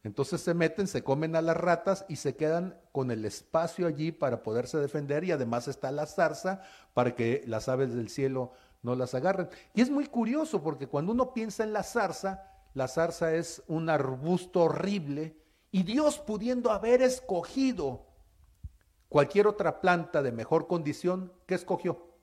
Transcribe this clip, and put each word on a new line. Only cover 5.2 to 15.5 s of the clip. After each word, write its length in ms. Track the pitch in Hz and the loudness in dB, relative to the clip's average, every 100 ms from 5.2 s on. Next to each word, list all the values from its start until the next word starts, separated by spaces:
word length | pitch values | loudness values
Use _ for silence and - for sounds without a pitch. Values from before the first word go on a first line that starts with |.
y 80 | 185 | 0
además 360 | 151 117 120 131 | -2 0 -2 -4
está 240 | 127 135 | -6 -6
la 140 | 143 151 | -4 -4
zarza 560 | - 165 151 185 190 - - _ | 2 0 2 -4 -4 -10 -20 _
para 220 | - 123 - | 2 2 2
que 280 | 113 120 120 | 0 0 -2
las 200 | 110 - | -4 0
aves 220 | 131 135 | 0 0
del 180 | 120 110 | -2 -6
cielo 440 | - 135 131 123 - - _ | -2 -2 -2 -6 -10 -20 _
no 100 | 120 | -4
las 220 | 127 123 127 | -2 -2 0
agarren. 340 | 165 185 170 - - | 0 0 -4 -10 -6
Y 80 | - | 2
es 80 | 247 | 2
muy 160 | 277 285 | 2 -2
curioso 560 | 240 226 285 320 202 | -2 0 0 -2 -2
porque 240 | 151 143 135 | -4 -6 -4
cuando 260 | 143 170 | -2 0
uno 220 | 240 247 | 0 0
piensa 300 | 240 220 196 | -2 -6 -4
en 100 | 214 | -2
la 80 | 208 | -2
zarza, 720 | - 240 190 - 190 190 - - _ 135 | -2 -2 -2 -2 -6 -8 -14 -20 _ -4
la 120 | 131 | -2
zarza 460 | - 170 170 165 | 0 0 2 0
es 300 | 160 165 - - | 2 -2 -10 -6
un 240 | 160 160 | -2 2
arbusto 720 | 151 131 131 156 180 - 180 | 2 2 -2 0 0 2 2
horrible, 800 | 165 147 190 202 143 143 160 - _ | 4 2 0 -2 -2 -4 -6 -10 _